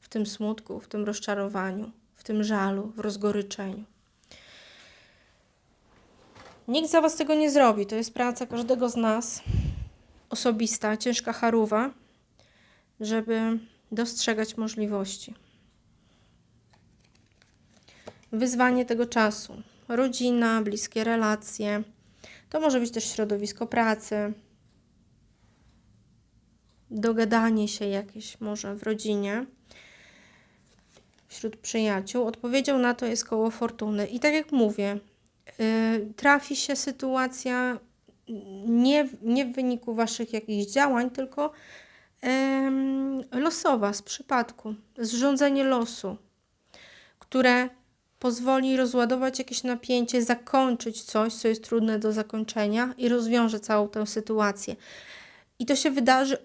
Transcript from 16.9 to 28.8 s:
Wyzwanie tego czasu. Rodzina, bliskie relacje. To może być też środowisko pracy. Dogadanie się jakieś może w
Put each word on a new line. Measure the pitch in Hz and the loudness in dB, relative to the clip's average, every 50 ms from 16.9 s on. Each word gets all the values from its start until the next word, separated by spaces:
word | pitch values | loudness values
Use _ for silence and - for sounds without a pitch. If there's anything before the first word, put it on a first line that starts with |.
| _ _ _ _ _ _ _ _ _ _ _ _ _ _ _ _ _ - _ - - - - - - - _ - | _ _ _ _ _ _ _ _ _ _ _ _ _ _ _ _ _ -20 _ -20 -20 -20 -20 -20 -20 -20 _ -6
Wyzwanie | 233 214 247 247 247 240 247 254 247 247 247 | -2 0 0 0 4 4 4 4 6 4 2
tego | 240 233 226 240 | 2 0 0 0
czasu. | 233 233 233 220 208 214 - - - - 220 - - _ _ _ - | 0 2 4 4 4 2 -2 -8 -10 -14 -18 -18 -20 _ _ _ -4
Rodzina, | 233 240 262 262 240 - 247 247 240 240 233 226 226 226 | 0 2 2 2 0 0 0 2 2 4 4 4 2 2
bliskie | 220 214 202 220 - - - 226 220 | 0 0 -2 -4 -6 -4 -4 -2 0
relacje. | 233 233 226 220 214 214 214 - - - - 208 208 208 208 214 - - _ _ _ _ _ - - - - - _ | 0 2 2 2 2 0 0 -2 -4 -4 -2 -2 -2 -2 -2 -4 -8 -12 _ _ _ _ _ -20 -20 -20 -20 -14 _
To | - 311 | -2 0
może | 311 302 262 254 | 2 4 2 2
być | 240 233 | 0 0
też | - 226 220 | -4 -4 -6
środowisko | - - - 220 208 208 202 208 208 - - 233 226 | -4 -2 -2 -2 -2 -2 -2 -2 -4 -6 -6 -6 -2
pracy. | - 240 226 226 214 214 220 - 214 208 208 208 214 - - _ _ _ _ _ _ _ _ _ _ _ _ _ _ _ _ _ _ _ _ _ _ _ _ _ _ _ _ _ _ _ _ _ _ _ _ _ _ _ _ _ _ _ _ _ _ _ _ - | 0 2 2 2 2 -2 -2 -4 -4 -4 -4 -4 -6 -10 -14 _ _ _ _ _ _ _ _ _ _ _ _ _ _ _ _ _ _ _ _ _ _ _ _ _ _ _ _ _ _ _ _ _ _ _ _ _ _ _ _ _ _ _ _ _ _ _ _ -10
Dogadanie | 226 214 208 233 226 226 226 208 233 226 220 226 226 220 208 208 | -6 -2 0 0 2 2 2 4 4 4 4 4 2 2 0 0
się | - - 208 | -2 -4 -4
jakieś | 202 196 196 208 196 - 220 208 - - - | -2 -2 -4 -6 -8 -14 -16 -16 -16 -14 -10
może | 220 208 208 208 - 202 202 | -8 -8 -8 -8 -8 -10 -10
w | 214 | -8